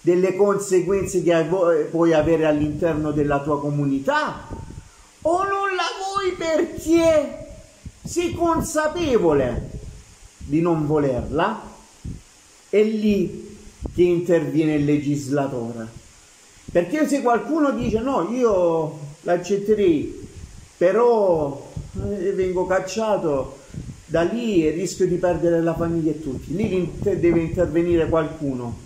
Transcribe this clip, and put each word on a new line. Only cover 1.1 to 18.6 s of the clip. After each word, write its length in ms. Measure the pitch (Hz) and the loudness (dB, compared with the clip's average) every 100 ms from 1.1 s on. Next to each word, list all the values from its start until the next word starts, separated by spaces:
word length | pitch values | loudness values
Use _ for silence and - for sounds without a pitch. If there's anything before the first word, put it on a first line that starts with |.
| 180 | 0
che 100 | 165 | 2
hai, 120 | 165 156 190 170 160 147 | 2 2 2 2 2 0
puoi 240 | 160 165 | 2 4
avere 320 | 156 151 165 156 | 4 4 2 2
all'interno 680 | 147 151 147 170 151 151 | 2 0 0 -2 0 -2
della 300 | 147 143 143 | 0 0 0
tua 180 | 147 143 | 0 -2
comunità, 880 | 147 147 143 135 135 294 277 - - - - - - - - - | -2 -2 0 0 0 0 -2 -6 -12 -14 -14 -16 -18 -20 -20 -6
o 160 | 311 359 | 0 0
non 320 | 392 392 392 370 | 0 -2 -2 -2
la 140 | - 392 | -4 -4
vuoi 360 | 381 392 381 - | -6 -2 -4 -2
perché 1080 | 330 311 311 - 311 339 330 311 254 - - - - - - - | -2 0 -2 -4 2 4 6 4 2 -8 -14 -18 -20 -20 -20 -14
sei 300 | - 339 349 | -8 -4 -4
consapevole 1400 | 339 339 330 - 302 311 349 311 226 175 143 127 113 - - - - - - - - | 0 0 2 0 -2 -2 -2 0 4 4 2 0 -4 -8 -12 -14 -18 -20 -20 -20 -16
di 240 | - 151 | -4 0
non 240 | 175 160 147 | 2 0 0
volerla? 760 | 156 143 120 113 139 196 220 - - - - - - - - _ - _ | 0 0 -2 -2 -2 -2 -4 -12 -20 -20 -16 -14 -14 -16 -20 _ -20 _
È 120 | 202 | 2
lì 640 | 214 220 214 202 175 - - - - - - | 2 2 2 2 -2 -6 -16 -18 -20 -12 -8
che 80 | - | 2
interviene 760 | 175 170 175 165 143 143 156 151 | 4 4 2 2 2 0 2 2
il 100 | 143 | 2
legislatore. 1000 | 147 135 143 123 143 135 127 117 117 110 - - - - - - - - | 0 0 -4 -2 -2 -2 -4 -6 -8 -12 -14 -20 -20 -20 -20 -20 -20 -2
Perché 360 | - - 302 294 | -2 0 -2 0
se 140 | 277 | 0
qualcuno 500 | 233 233 226 320 285 | 2 0 0 0 0
dice: 280 | 220 240 214 | 0 -2 -2
"No, 300 | 254 254 175 | 0 -2 -2
io 680 | 240 233 190 | 0 2 4